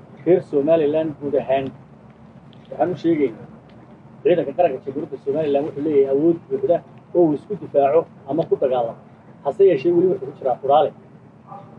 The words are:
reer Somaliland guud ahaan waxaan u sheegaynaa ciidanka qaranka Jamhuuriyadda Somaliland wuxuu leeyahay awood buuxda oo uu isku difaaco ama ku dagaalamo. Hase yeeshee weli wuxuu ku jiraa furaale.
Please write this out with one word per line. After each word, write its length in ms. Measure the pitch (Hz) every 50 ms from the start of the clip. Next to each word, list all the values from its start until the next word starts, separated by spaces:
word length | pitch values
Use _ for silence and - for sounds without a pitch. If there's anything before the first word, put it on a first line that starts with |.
| - - - - -
reer 160 | 160 180 180 -
Somaliland 680 | - 151 143 135 156 165 165 151 143 151 156 160 160 143 -
guud 140 | 147 143 139
ahaan 320 | 135 120 - 131 139 135 - - - - - - - - - - - - - - - - - - - -
waxaan 240 | - - - - 175
u 60 | 180
sheegaynaa 500 | - - 165 165 151 143 123 110 - - - - - - - - - - - - - - - - - -
ciidanka 300 | 147 175 165 139 131 135
qaranka 260 | - 175 160 131 127 -
Jamhuuriyadda 360 | 139 131 143 160 156 139 127 -
Somaliland 400 | 139 135 156 160 147 139 139 147
wuxuu 180 | 165 - 143 143
leeyahay 240 | 160 151 139 135 135
awood 260 | 135 139 156 170 170 165 - -
buuxda 280 | 135 135 - - 170 156 - - - - - - -
oo 80 | 175 175
uu 100 | 156 147
isku 200 | 139 - - 208
difaaco 460 | 170 - 127 - 143 139 135 147 165 160 - - - -
ama 160 | 135 139 160 156
ku 120 | - -
dagaalamo. 420 | - 151 131 127 123 117 113 - - - - - - - - - - -
Hase 180 | 139 135 - 196 190
yeeshee 220 | 170 135 - 170 175
weli 160 | 175 185 190
wuxuu 180 | - - -
ku 120 | - - -
jiraa 200 | - 131 120 -
furaale. 320 | - 131 139 151 147 113 - - - - - - - - - - - - - - - - -